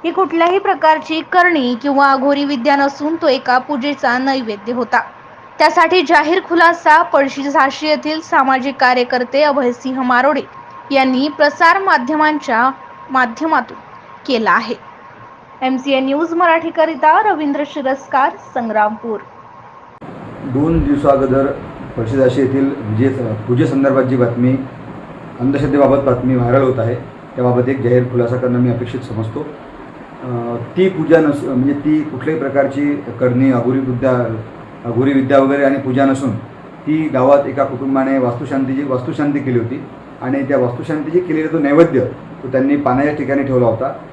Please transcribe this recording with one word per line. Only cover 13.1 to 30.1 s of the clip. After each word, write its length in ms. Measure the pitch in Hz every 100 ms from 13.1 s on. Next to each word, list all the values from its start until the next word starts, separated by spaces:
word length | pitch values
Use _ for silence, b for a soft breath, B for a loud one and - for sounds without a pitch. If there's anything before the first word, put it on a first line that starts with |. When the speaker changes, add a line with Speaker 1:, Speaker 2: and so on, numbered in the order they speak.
Speaker 1:
माध्यमातून 680 | 262 240 233 320 294 233 - - - - - -
केला 240 | 240 208
आहे. 240 | 190 220 240 - - - - - - - -
एमसीएन 440 | 262 262 269 269 269
न्यूज 280 | 285 330
मराठीकरिता 1000 | 339 349 330 330 330 320 285 311 349 427
रवींद्र 320 | 330 302 269 285
शिरस्कार, 640 | 302 262 269 - 262 294 - -
संग्रामपूर. 680 | 262 226 214 214 220 233 208 - - - - - - - - - - - -
Speaker 2:
दोन 400 | 135 127 156 165
दिवसाअगोदर 640 | 143 143 147 135 135 131 139 - - - - -
पळशी 200 | 113 135
झाशी 240 | 127 131
येथील 300 | 127 135 135 -
विजय, 560 | 107 107 135 127 113 107 -
पूजेसंदर्भात 560 | 123 156 135 139 131
जी 120 | 123 127
बातमी, 420 | - 120 127 135 - - - - - - - -
अंधश्रद्धेबाबत 580 | 127 139 131 143 135 139
बातमी 380 | 135 123 127 127
व्हायरल 260 | 120 135
होत 180 | 131 120
आहे, 160 | 110 - - - - -
त्याबाबत 340 | 123 123 123
एक 120 | 135
जाहीर 220 | 120 127
खुलासा 320 | 123 123 117 123
करणं 240 | 123 123
मी 100 | 123
अपेक्षित 300 | 113 117 120
समजतो. 480 | - 107 110 147 147 - - - - - -